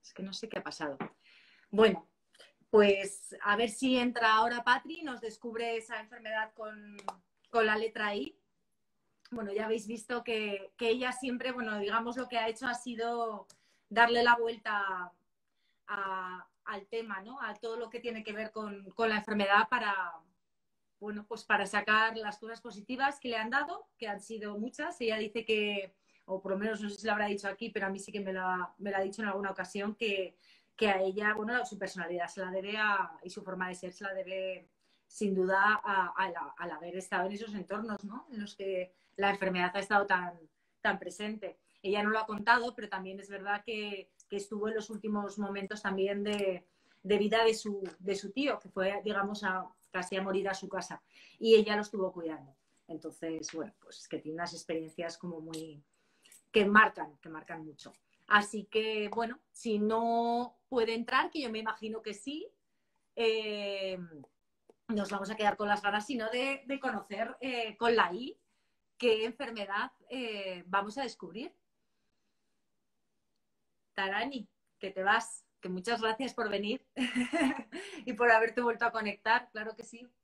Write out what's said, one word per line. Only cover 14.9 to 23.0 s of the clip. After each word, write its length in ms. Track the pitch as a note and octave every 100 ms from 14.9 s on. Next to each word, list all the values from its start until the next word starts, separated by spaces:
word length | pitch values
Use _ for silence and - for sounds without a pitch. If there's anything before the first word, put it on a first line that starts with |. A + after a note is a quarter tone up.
| F#3 F3+ _ _ _ _ _ _ _ -
a, 600 | G3+ G3 F#3+ F#3 F3+ - _
al 220 | - G#3 G3
tema, 340 | A3+ A3+ F#3+
¿no? 180 | G3+ C4+
A 140 | A3+
todo 220 | G#3 A3+ A3+
lo 140 | A3+
que 100 | A#3
tiene 220 | A#3 A3
que 100 | A3
ver 200 | G#3 A3
con, 380 | A3 G#3 G3 G3
con 160 | - A3+
la 80 | G#3
enfermedad 520 | G#3 G#3+ G3 G3+ A3
para, 440 | B3 G#3+ G3 F3+ E3 _ _ _ _ _ _ _ _
bueno, 240 | G#3 G#3 G#3
pues 180 | A3
para 220 | - G#3 G3
sacar 500 | G#3 G3+ G#3+ A3 A3+
las 220 | G#3+ G3+
cosas 220 | A3 A3+
positivas 580 | A#3+ G3+ - B3+